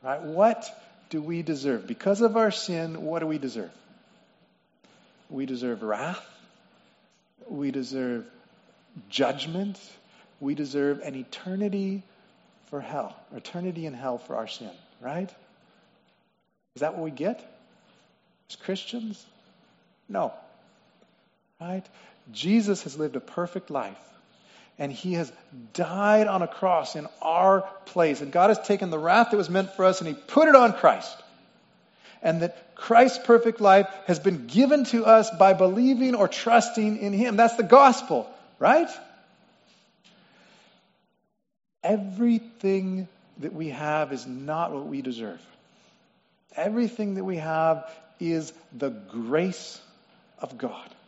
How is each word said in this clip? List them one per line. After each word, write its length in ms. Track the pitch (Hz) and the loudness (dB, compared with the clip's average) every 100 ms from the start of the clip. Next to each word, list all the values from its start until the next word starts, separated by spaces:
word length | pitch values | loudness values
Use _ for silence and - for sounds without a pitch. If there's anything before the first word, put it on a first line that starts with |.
Right? 180 | 131 143 | -8 -8
What 440 | 156 160 220 214 - - - _ _ | -8 2 2 2 -8 -18 -20 _ _
do 120 | 156 | -10
we 200 | 151 170 | -6 -8
deserve? 460 | 160 151 139 120 95 | -6 -4 -2 -4 -6
Because 340 | 117 190 202 | -6 -2 2
of 160 | 233 220 | 2 2
our 140 | 220 | 0
sin, 520 | 190 - 170 165 160 | -2 -6 -6 -6 -8
what 160 | 156 165 | -8 -6
do 80 | 160 | -4
we 100 | 156 | -6
deserve? 340 | 135 113 90 - _ _ _ _ _ _ _ _ _ _ _ _ _ _ _ | -6 -10 -14 -16 _ _ _ _ _ _ _ _ _ _ _ _ _ _ _
We 160 | 143 135 | -10 -8
deserve 380 | 127 123 113 | -6 -6 -6
wrath. 420 | 110 107 143 185 - _ _ _ _ _ _ _ _ _ _ _ - | -6 -6 -6 -10 -16 _ _ _ _ _ _ _ _ _ _ _ -16
We 240 | 147 143 | -8 -6
deserve 540 | 135 123 131 127 120 107 _ _ _ _ _ _ - - | -6 -8 -8 -6 -6 -10 _ _ _ _ _ _ -20 -12
judgment. 720 | - 127 139 139 170 202 190 - - _ _ _ _ | -2 -2 -2 -8 -8 -8 -10 -20 -20 _ _ _ _
We 160 | 139 147 | -8 -6
deserve 460 | 147 143 143 139 | -6 -2 -2 -4
an 140 | 151 135 | -8 -12
eternity 880 | 123 - 185 190 208 196 196 196 - _ _ _ _ _ _ | -14 -14 -10 -6 -4 -4 -6 -8 -12 _ _ _ _ _ _
for 120 | 147 | -14
hell, 360 | - 151 - - _ - | -10 -10 -10 -12 _ -20
eternity 500 | - 175 180 170 160 | -14 -10 -8 -8 -12
in 80 | |
hell 260 | 123 131 120 | -10 -8 -8
for 160 | - 117 | -8 -10
our 120 | 110 | -10
sin, 240 | - 113 85 _ _ | -14 -16 -20 _ _
right? 280 | 120 156 190 - _ _ _ _ _ _ _ _ _ _ _ _ _ - | -12 -10 -10 -14 _ _ _ _ _ _ _ _ _ _ _ _ _ -8
Is 60 | |
that 140 | 151 160 | -8 -6
what 80 | |
we 80 | 160 | -10
get 320 | 131 170 240 - _ _ _ _ _ _ _ _ _ _ | -6 -6 -6 -14 _ _ _ _ _ _ _ _ _ _
as 60 | - | -18
Christians? 720 | - 190 - 240 226 202 _ _ _ _ _ _ _ _ _ | -10 -10 -8 -12 -10 -14 _ _ _ _ _ _ _ _ _
No. 240 | 185 147 - - _ _ _ _ _ _ _ _ _ _ _ | -6 -6 -8 -20 _ _ _ _ _ _ _ _ _ _ _
Right? 260 | 170 185 185 _ - _ - | -12 -10 -12 _ -20 _ -20
Jesus 520 | 107 143 220 208 190 | -8 0 2 2 -4
has 140 | - 143 | -6 -8
lived 180 | 151 131 | -6 -6
a 40 | |
perfect 500 | - - 175 185 - | -10 -8 -8 -8 -8
life, 280 | 143 101 95 - _ _ _ _ - _ _ | -8 -8 -14 -20 _ _ _ _ -20 _ _
and 140 | 143 | -10
he 220 | 135 180 | -8 -6
has 180 | 175 147 - _ 131 117 | -6 -6 -12 _ -20 -14
died 540 | - 165 180 202 214 208 | -8 -6 0 4 4 4
on 140 | 190 | 0
a 60 | 170 | -4
cross 480 | - 190 170 139 156 | -2 0 0 -2 -10
in 120 | 147 - | -14 -8
our 400 | 156 170 190 190 190 - - | -2 4 6 4 2 -14 -10
place. 340 | 180 165 135 | 0 2 0
And 100 | 143 | -2
God 180 | 175 190 | 4 4
has 100 | 214 | 4
taken 320 | - 202 185 | 0 -2 -2
the 80 | 160 | -4
wrath 320 | 160 202 233 | 2 4 4
that 60 | 208 | 2
was 120 | 165 | 0
meant 220 | 185 190 | -2 -2
for 100 | - | 2
us, 160 | 185 185 | 2 2
and 80 | 165 | -6
he 60 | |
put 340 | 143 - - 311 | -10 0 4 8
it 80 | 277 | 10
on 180 | 233 | 8
Christ. 420 | - 165 98 - - - _ _ _ _ _ _ _ - - | 6 4 4 -4 -18 -20 _ _ _ _ _ _ _ -20 -6
And 200 | 165 170 | -4 -2
that 340 | 170 - - - | -4 -6 -20 -16
Christ's 500 | - 233 254 - - | 4 6 6 4 4
perfect 340 | 233 233 220 | 6 6 2
life 280 | 202 196 196 - - | 6 8 6 -4 -4
has 140 | 165 | 0
been 280 | 160 170 117 | 0 -2 -2
given 380 | 160 262 294 254 | 4 4 4 2
to 200 | 233 220 | 0 8
us 240 | 220 214 170 | 8 6 4
by 160 | 190 | 6
believing 600 | 190 185 190 254 254 254 240 | 6 4 4 2 2 0 2
or 120 | 196 | 0
trusting 680 | - - 233 220 - 214 214 | 0 4 4 4 -2 -4 -2
in 160 | 202 | -4
him. 220 | 196 247 208 | -2 0 4
That's 200 | 233 233 | 4 4
the 80 | |
gospel, 640 | 196 254 277 - - 139 107 - - _ | 6 8 8 6 -2 -4 -6 -14 -20 _
right? 320 | 165 285 339 - - - _ _ _ _ _ _ _ _ _ _ _ _ _ _ _ _ _ _ _ _ _ _ _ _ _ _ | 4 4 2 -8 -20 -20 _ _ _ _ _ _ _ _ _ _ _ _ _ _ _ _ _ _ _ _ _ _ _ _ _ _
Everything 1200 | 170 214 196 190 240 226 226 - 196 190 190 185 180 _ _ - | -2 -2 -4 -2 0 0 -4 -6 -2 -2 -2 -6 -8 _ _ -14
that 140 | 151 | -12
we 160 | 151 160 | -10 -10
have 420 | 131 151 151 147 | -8 -4 -2 -2
is 140 | 135 123 | -6 -10
not 440 | 127 139 156 170 | -14 -8 -6 -4
what 140 | 139 143 | -6 -10
we 160 | 139 | -10
deserve. 400 | 131 113 110 85 - _ _ _ _ _ _ _ _ _ _ - | -8 -10 -10 -14 -20 _ _ _ _ _ _ _ _ _ _ -6
Everything 600 | 208 220 233 - 208 190 | -4 -2 -2 -2 -6 -4
that 80 | |
we 140 | 190 175 | -6 -6
have 520 | 156 160 160 160 - - _ _ | -4 0 2 0 -4 -20 _ _
is 320 | 170 165 151 - _ 127 | -4 -4 -6 -16 _ -8
the 120 | 139 | -8
grace 920 | 110 98 113 117 147 185 180 - - _ _ _ _ _ _ | -8 -14 -12 -4 -2 -2 -6 -14 -20 _ _ _ _ _ _
of 180 | - 120 | -14 -10
God. 320 | 123 - - - | -10 -10 -20 -20